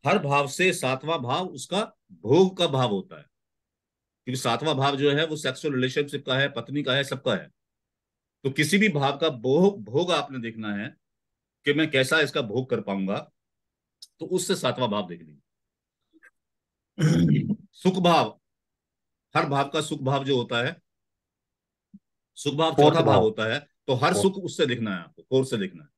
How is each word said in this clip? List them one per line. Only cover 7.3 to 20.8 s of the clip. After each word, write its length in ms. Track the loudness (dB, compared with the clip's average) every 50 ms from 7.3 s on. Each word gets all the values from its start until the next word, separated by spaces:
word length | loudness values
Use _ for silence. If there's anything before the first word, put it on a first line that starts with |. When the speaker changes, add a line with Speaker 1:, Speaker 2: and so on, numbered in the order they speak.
| -2
Speaker 1:
है। 160 | -2 -4 -12 _ _ _ _ _ _ _ _ _ _ _ _ _ _ _ _ _ _ -6
तो 60 | -6
किसी 260 | -2 -2 0 2 4
भी 120 | 4 4 4
भाव 280 | 2 2 0 0 0
का 120 | 0 -2 -2
भोग, 540 | -2 -2 0 2 4 4 4 4 2 0 -12
भोग 280 | -4 -2 -2 0 2
आपने 280 | 0 -2 -2 -4 -10 -10
देखना 340 | -10 -10 -10 -8 -8 -8 -6
है 120 | -6 -8 -10 -14 _ _ _ _ _ _ _ _ _ _ _ _ _ _
कि 80 | 0 2
मैं 160 | 2 0 2
कैसा 280 | 2 0 2 2 2 2
इसका 220 | 2 2 -2 -4 -4
भोग 260 | -2 -4 -4 -2 -2
कर 120 | -4 -4
पाऊंगा, 360 | -4 -4 -4 -4 -2 -4 -4 -6 -8 _ _ _ _ _ _ _ _ _ _ _ _ _ _ _ -20 _ _ _
तो 60 | -8
उससे 280 | -4 -4 -4 -2 -2 -4
सातवां 340 | -2 -2 -4 -2 -2 -4 -2
भाव 180 | -2 -4 -6
देख 140 | -6 -12 -16
लीजिए। 180 | -16 -20 -20 _ _ _ _ _ _ _ _ _ _ _ _ _ _ _ _ _ _ -20 _ _ _ _ _ _ _ _ _ _ _ _ _ 0 2 2 4 4 4 4 4 2 2 -2 -6 -6 -8 _ _
सुख 220 | 0 0 0 0 2 2
भाव, 360 | 4 4 4 2 0 -4 _ _ _ _ _ _ _ _ _ _ _ _ _ _ _ _ _ _ _ _
हर 100 | -2 -2
भाव 240 | 0 0 -2 -2 -2
का 120 | -2 -4
सुख 200 | -4 -4 -8 -6
भाव 220 | -4 -2 -2 -2 -2
जो 140 | 0 -2
होता 280 | -2 -2 -2 -4 -4 -4
है, 100 | -4 -6 _